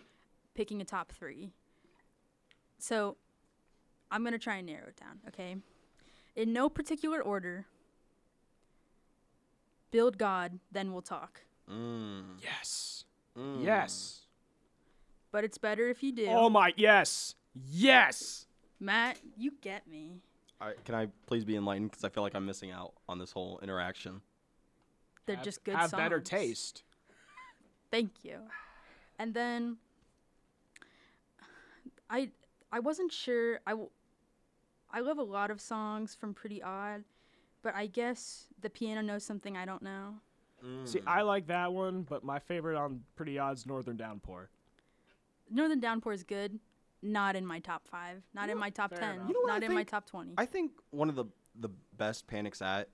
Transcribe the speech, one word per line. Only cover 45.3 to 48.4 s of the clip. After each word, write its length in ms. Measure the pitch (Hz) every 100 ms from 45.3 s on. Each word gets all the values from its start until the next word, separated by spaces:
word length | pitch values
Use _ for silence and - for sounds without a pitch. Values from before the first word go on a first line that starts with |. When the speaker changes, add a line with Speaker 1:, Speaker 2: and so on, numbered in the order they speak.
| _ -
Speaker 1:
Northern 300 | 233 311 285
Downpour 340 | 233 226 220
is 100 | 196
good. 360 | - 202 202 214 - _ _ _
Not 340 | 208 208 196 190
in 120 | 185
my 100 | 165
top 280 | 180 165 -
five. 340 | 175 175 185 -
Not 80 | 202